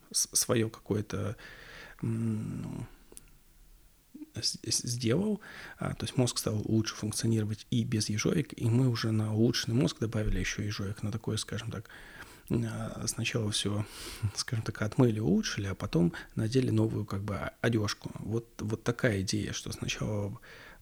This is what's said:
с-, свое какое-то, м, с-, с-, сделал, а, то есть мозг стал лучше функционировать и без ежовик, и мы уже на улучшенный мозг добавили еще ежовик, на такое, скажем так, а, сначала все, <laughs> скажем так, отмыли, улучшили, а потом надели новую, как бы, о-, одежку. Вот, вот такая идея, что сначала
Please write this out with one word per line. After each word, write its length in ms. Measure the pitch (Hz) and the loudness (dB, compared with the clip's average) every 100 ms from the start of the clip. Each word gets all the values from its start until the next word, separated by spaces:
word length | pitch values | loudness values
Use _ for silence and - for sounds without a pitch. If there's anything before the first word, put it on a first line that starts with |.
| - | -4
с-, 180 | - - | -2 2
свое 360 | - - 117 113 | 2 4 4 2
какое-то, 680 | - - 104 101 95 101 104 - - - - - - | -2 -2 0 0 -2 -4 -6 -12 -18 -18 -18 -18 -6
м, 840 | 117 113 113 107 113 - - - 110 - - - - - - - - - - _ _ - - - | -2 0 0 -2 -2 -6 -6 -6 -8 -12 -20 -20 -20 -20 -20 -20 -20 -20 -20 _ _ -18 -14 -4
с-, 240 | - - | -4 -4
с-, 240 | - - - | -2 -2 -2
сделал, 540 | 120 127 135 208 202 - - - - | -2 2 2 2 0 -4 -14 -16 -6
а, 160 | - | -4
то 120 | - 104 | -4 -2
есть 120 | - | 2
мозг 200 | 123 - | 2 2
стал 240 | - 107 - | 0 0 2
лучше 300 | 110 104 - | 2 2 -2
функционировать 680 | 104 101 113 113 104 107 - | -4 0 2 2 0 -4 0
и 140 | 123 | 0
без 260 | 113 113 107 | 2 2 0
ежовик, 440 | 104 - - 143 - | 0 2 2 0 -2
и 80 | 120 | 2
мы 240 | 117 131 | 4 4
уже 220 | 113 117 | 2 2
на 220 | 110 107 | 2 2
улучшенный 440 | 107 113 123 - 117 | 4 4 4 2 2
мозг 220 | 156 - | 2 2
добавили 400 | 117 110 107 95 | -2 0 2 2
еще 240 | 90 - | 0 -2
ежовик, 400 | 104 104 98 104 | -4 -2 -4 -4
на 80 | 104 | -4
такое, 260 | 107 - 107 | -4 -2 -2
скажем 340 | - 110 113 | -2 -6 -6
так, 180 | - - - - - - - - | -8 -10 -16 -18 -16 -18 -18 -2
а, 560 | 120 113 110 110 - 110 | 0 0 -4 -6 -4 -4
сначала 440 | - 113 123 104 | -2 0 0 0
все, 340 | 104 101 104 104 - - - | 0 0 0 -2 -8 -12 -4
<laughs> 140 | 104 - | -2 -2
скажем 280 | - 113 | -2 -2
так, 180 | 113 - | -4 -2
отмыли, 380 | 110 - 127 107 | 0 4 4 4
улучшили, 480 | 117 208 214 - 98 | 4 4 2 -2 -2
а 80 | 92 | -2
потом 380 | 101 160 170 - - - | 0 2 2 0 -6 -2
надели 340 | 113 131 127 | 2 2 4
новую, 360 | 110 110 113 104 | 4 4 2 -2
как 180 | 98 | -4
бы, 120 | 104 98 | -4 -4
о-, 180 | 76 - | -6 -2
одежку. 500 | 120 117 107 - - - | 2 2 2 -2 -8 -8
Вот, 280 | - 113 - - | -4 -4 -4 -6
вот 240 | 104 110 | -4 0
такая 380 | - 117 127 101 | 0 2 2 2
идея, 320 | 95 104 - | 0 -2 -2
что 180 | 107 - | -4 -8
сначала 680 | 101 - - 123 107 101 120 - - - - | -6 -4 -4 -2 -2 -4 -8 -14 -20 -20 -16